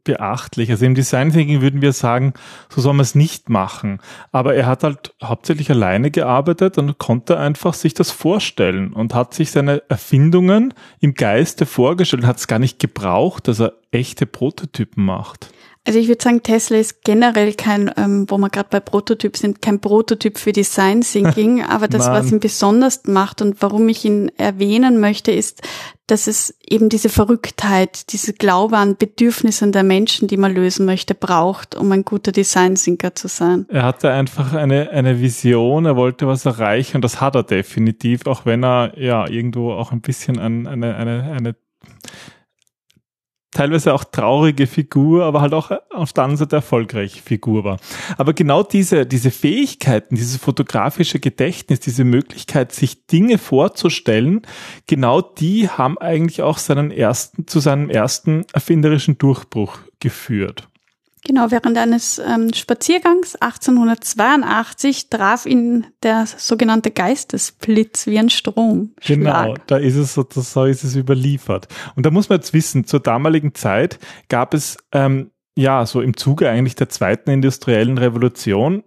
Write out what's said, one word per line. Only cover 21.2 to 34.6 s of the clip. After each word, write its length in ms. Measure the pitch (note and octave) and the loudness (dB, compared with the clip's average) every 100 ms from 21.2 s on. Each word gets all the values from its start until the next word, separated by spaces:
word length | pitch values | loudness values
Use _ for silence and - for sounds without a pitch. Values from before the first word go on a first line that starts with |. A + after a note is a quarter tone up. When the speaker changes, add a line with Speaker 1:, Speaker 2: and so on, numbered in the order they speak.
| F#3 F3+ G#3+ B3 | 2 2 2 2
Speaker 1:
<laughs> 40 | - | 0
Speaker 2:
Aber 200 | G#3+ G#3 | -2 0
das, 200 | G#3+ - | 2 2
was 180 | G#3+ G#3+ | 2 2
Speaker 1:
Nein. 100 | G#3+ | 0
Speaker 2:
ihn 40 | |
besonders 680 | G#3+ - G3+ A3 C4 - - | 0 0 2 4 2 0 0
macht 360 | G3 G3 - | 0 0 -2
und 220 | G#3 G3 | -4 0
warum 260 | G3+ G#3 A3+ | -2 2 2
ich 160 | A3+ G#3+ | 2 0
ihn 260 | G#3 G3 - | 0 -2 -2
erwähnen 600 | G3+ F#3+ G3+ A3 B3+ A#3 | -4 -2 0 2 4 4
möchte, 320 | G3+ G#3 - | 2 0 0
ist, 320 | G#3+ G#3+ - - - - - - | 0 -2 -10 -16 -16 -18 -10 -2
dass 220 | G#3+ - | -2 0
es 280 | G#3+ - - | -4 -6 -10
eben 260 | - G#3+ A3 | -2 2 2
diese 200 | G#3+ A3 | 2 0
Verrücktheit, 1040 | A3 G#3 A#3 - - G#3 F#3+ F#3 - - | 2 2 0 -2 -6 0 2 0 -4 -10
diese 200 | G#3 - | -8 -6
Glaube 440 | G3+ G3+ F3+ A3 A3 | -2 0 2 2 2
an 180 | G3+ G3 | 2 2
Bedürfnissen 760 | G#3 - A#3+ A#3 A3+ G#3+ G#3 | -2 2 2 2 0 2 0
der 100 | G3 | 2
Menschen, 460 | F#3+ F#3+ A3 - G3+ | 4 2 0 0 0
die 100 | G3 | 2
man 160 | G3 | 2
lösen 320 | F#3 F#3 F#3 F#3+ | 2 0 0 0
möchte, 300 | F#3 - F#3+ | 0 -2 -4
braucht, 580 | F3+ F3 F3 F#3+ - | 0 0 0 -2 -10
um 180 | - G3+ | -4 0
ein 140 | G3 G3 | 0 0
guter 260 | G#3 G#3 | -4 -2
Design 440 | F#3+ F#3+ F#3+ F3+ F#3 | -2 0 2 2 0
Thinker 400 | - F3 F3+ - | -2 -2 -4 -8
zu 120 | F#3 | -10
sein. 380 | - E3+ F3+ - | -2 0 0 0
Speaker 1:
Er 140 | D#3+ | 0
hatte 300 | B2 - D3+ | 0 0 0
einfach 420 | C3+ C3+ - C3 | 0 -2 -4 -4
eine, 380 | D#3 | -2